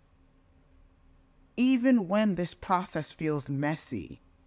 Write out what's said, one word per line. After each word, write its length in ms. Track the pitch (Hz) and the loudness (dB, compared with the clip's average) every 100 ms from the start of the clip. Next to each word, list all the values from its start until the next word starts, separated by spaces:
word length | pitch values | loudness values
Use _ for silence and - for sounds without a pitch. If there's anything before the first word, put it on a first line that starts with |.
| _ _ _ _ _ _ _ _ - _ _ _ _ _ _ - | _ _ _ _ _ _ _ _ -20 _ _ _ _ _ _ 0
even 520 | 254 262 254 247 175 | 2 4 4 4 4
when 260 | 208 214 180 | 2 2 0
this 180 | 170 | -4
process 600 | - - 180 180 165 151 | -6 -2 0 0 -6 -8
feels 360 | - 156 147 135 | -6 -2 -2 -2
messy, 720 | 139 147 160 - 117 78 - _ _ | -4 -2 -4 -6 -10 -10 -16 _ _